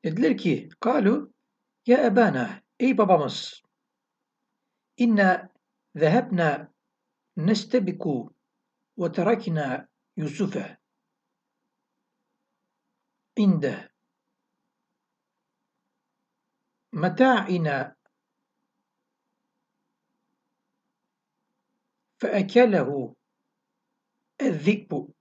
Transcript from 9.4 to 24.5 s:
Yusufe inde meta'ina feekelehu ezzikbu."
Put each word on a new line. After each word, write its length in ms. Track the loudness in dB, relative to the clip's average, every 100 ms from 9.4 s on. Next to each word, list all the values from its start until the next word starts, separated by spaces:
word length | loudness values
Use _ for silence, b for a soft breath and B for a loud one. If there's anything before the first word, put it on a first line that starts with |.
| -2 -4 -4 -8 -12 _ _ -10
Yusufe 640 | -10 -4 -4 -4 -10 -16 _ _ _ _ _ _ _ _ _ _ _ _ _ _ _ _ _ _ _ _ _ _ _ _ _ 0
inde 540 | 2 2 -2 -6 -14 _ _ _ _ _ _ _ _ _ _ _ _ _ _ _ _ _ _ _ _ _ _ _ _ _ _ _ _ _ _
meta'ina 1040 | -4 -4 2 2 2 0 -2 -2 -4 -8 _ _ _ _ _ _ _ _ _ _ _ _ _ _ _ _ _ _ _ _ _ _ _ _ _ _ _ _ _ _ _ _ _ _ _ _ _ _ _ _ _ _ _
feekelehu 1000 | -4 -2 2 4 4 4 0 -4 -8 -12 _ _ _ _ _ _ _ _ _ _ _ _
ezzikbu." 760 | -4